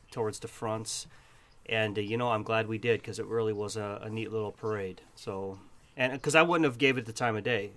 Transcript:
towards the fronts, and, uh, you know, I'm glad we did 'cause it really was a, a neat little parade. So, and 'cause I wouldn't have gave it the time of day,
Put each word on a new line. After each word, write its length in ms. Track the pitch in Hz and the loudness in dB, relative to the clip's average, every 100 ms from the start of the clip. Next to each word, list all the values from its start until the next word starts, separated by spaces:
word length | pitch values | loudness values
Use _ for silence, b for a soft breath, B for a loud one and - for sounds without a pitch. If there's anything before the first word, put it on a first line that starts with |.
| - | -10
towards 300 | 127 107 - | -4 -2 -4
the 80 | - | -8
fronts, 580 | - 113 110 110 - - - - - - - - | -6 -4 -4 -4 -8 -10 -18 -20 -20 -20 -14 -2
and, 300 | 110 107 101 | 0 0 0
uh, 40 | |
you 140 | 104 117 | -2 0
know, 120 | 123 | 2
I'm 120 | 110 | 0
glad 240 | 107 113 107 | 2 0 0
we 100 | 110 | 0
did 240 | 120 110 | 2 2
'cause 160 | - 104 | 0 -8
it 80 | 104 | -2
really 260 | 113 110 | 0 0
was 240 | 104 104 107 | 0 -4 -4
a, 240 | 104 104 | -4 -6
a 80 | 107 | -6
neat 200 | 110 101 | -6 -4
little 200 | 110 104 | -2 -4
parade. 480 | - 110 107 95 92 - | -4 -4 -2 -4 -8 -18
So, 460 | - - 98 95 98 - - - - | -14 -8 -6 -6 -8 -16 -20 -10 -2
and 240 | 143 131 | 0 0
'cause 140 | 147 | 4
I 80 | 156 | 6
wouldn't 220 | 170 170 151 | 6 6 4
have 100 | 120 | 4
gave 200 | 139 127 | 4 4
it 80 | 113 | -2
the 60 | |
time 240 | - 120 107 | -2 0 0
of 80 | |
day, 260 | 117 110 101 | 0 0 -2